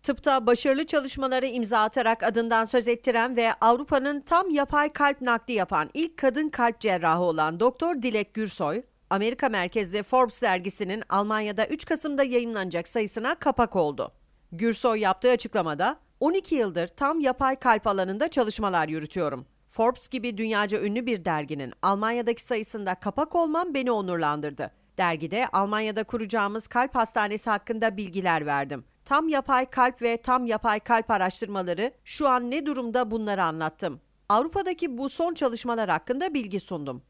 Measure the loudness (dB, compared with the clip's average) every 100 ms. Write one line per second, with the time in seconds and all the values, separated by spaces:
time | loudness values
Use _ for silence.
0 | -4 0 2 2 4 4 4 2 2 -2
1 | -2 -4 -2 0 0 -2 0 2 2 2
2 | 0 0 0 0 2 2 2 0 2 0
3 | 0 2 2 2 0 4 4 4 2 0
4 | 0 -4 2 2 4 0 2 2 0 2
5 | 2 2 0 0 0 -2 2 0 0 -2
6 | -4 0 0 2 -4 0 0 0 -2 2
7 | 2 2 2 2 0 2 0 2 -2 0
8 | -2 -2 -4 -6 -6 -2 -2 -2 -8 _
9 | _ 0 0 0 0 0 -2 -2 -2 -4
10 | 0 2 2 2 0 0 -2 -4 -4 -6
11 | 0 0 2 0 -2 -2 -2 -2 -4 -4
12 | -2 0 2 2 0 -4 -4 -4 -4 -2
13 | -2 -2 -4 -2 0 2 2 2 0 -2
14 | -8 _ _ _ _ -2 -2 2 0 2
15 | 0 2 2 2 0 -2 -2 0 -2 -2
16 | _ _ 0 0 0 0 0 -2 -6 -2
17 | 0 2 0 2 0 2 2 2 2 0
18 | -2 -2 0 0 0 0 0 0 0 -4
19 | -6 -4 -4 -4 -12 _ _ 0 0 0
20 | -6 -6 -6 -4 -2 0 0 -2 -2 -2
21 | -2 -2 -2 -2 -4 -6 -8 -2 0 2
22 | 0 0 -2 -4 -2 -4 -4 -6 -4 -4
23 | -4 -4 0 0 2 0 -2 -2 0 0
24 | 0 0 0 0 -4 -6 -10 _ _ 0
25 | 0 0 -4 -2 0 0 0 0 -2 -4
26 | -4 -4 -2 0 0 -2 -2 0 0 0
27 | 0 0 -2 -2 -2 -2 -2 -2 -2 -2
28 | -6 -2 0 0 0 -2 -2 -8 -12 _
29 | 0 2 2 0 2 0 2 2 2 2
30 | -2 -2 0 0 2 0 0 0 2 2
31 | 2 2 2 -2 -6 -4 -2 -2 -2 _
32 | -10 0 2 2 0 -4 -2 -4 0 0
33 | 0 -2 -2 0 0 0 -4 -4 -8 -8
34 | _ _ _ 2 2 -2 -4 -4 -4 -4
35 | -6 -2 -2 0 -2 -2 -4 -2 0 0
36 | 0 -2 0 -2 -4 -6 -6 -8 -8 -10